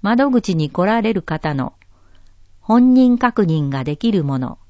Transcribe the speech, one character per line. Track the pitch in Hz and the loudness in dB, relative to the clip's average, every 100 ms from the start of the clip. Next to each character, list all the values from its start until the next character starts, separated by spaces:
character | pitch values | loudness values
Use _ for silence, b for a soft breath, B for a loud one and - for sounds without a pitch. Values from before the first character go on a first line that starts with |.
窓 | 202 240 277 | -2 0 2
口 | 247 - 165 | 0 0 -2
に | 151 | -2
来 | - 185 | -2 0
ら | 226 | 0
れ | 220 | 0
る | 196 | -4
方 | - 156 160 | -4 -6 -4
の | 139 127 - _ _ _ - - _ - - | -4 -6 -10 _ _ _ -20 -20 _ -20 -20
本 | - 233 254 | 0 4 6
人 | 254 254 247 | 6 4 2
確 | 247 226 | 0 0
認 | 185 160 139 | 0 0 -2
が | 139 | -4
で | 131 147 | -6 -4
き | 233 | -2
る | 202 | -2
も | 143 135 | -2 -4
の。 | 127 - _ | -6 -10 _